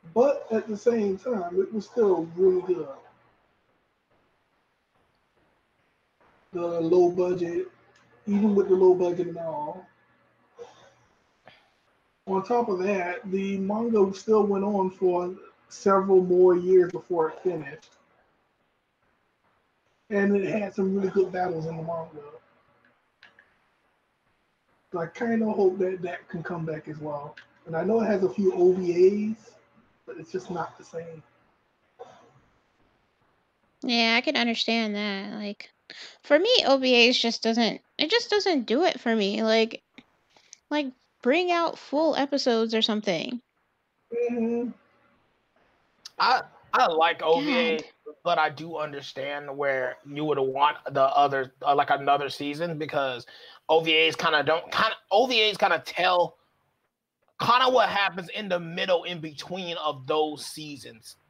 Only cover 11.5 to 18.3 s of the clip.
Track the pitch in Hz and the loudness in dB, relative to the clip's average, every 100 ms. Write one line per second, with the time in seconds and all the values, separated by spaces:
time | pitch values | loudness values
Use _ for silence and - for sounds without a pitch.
11.5 | _ _ _ _ _ _ _ - 190 185 | _ _ _ _ _ _ _ -4 -4 0
12.5 | 240 233 185 185 196 180 175 202 190 196 | -2 0 -2 -2 -2 -4 -8 -6 -4 -4
13.5 | 196 190 208 233 220 196 190 - 214 202 | -4 -4 -2 0 2 2 0 2 2 4
14.5 | 196 202 202 185 - 185 175 180 190 - | 0 0 0 -2 0 0 0 -2 -10 -18
15.5 | _ _ - 202 196 196 185 180 180 180 | _ _ -4 2 4 6 4 6 6 6
16.5 | 175 180 185 170 160 - 170 160 - 185 | 6 6 6 6 -2 -4 -2 -2 -2 -4
17.5 | 165 143 156 - _ _ _ _ | -4 -10 -16 -20 _ _ _ _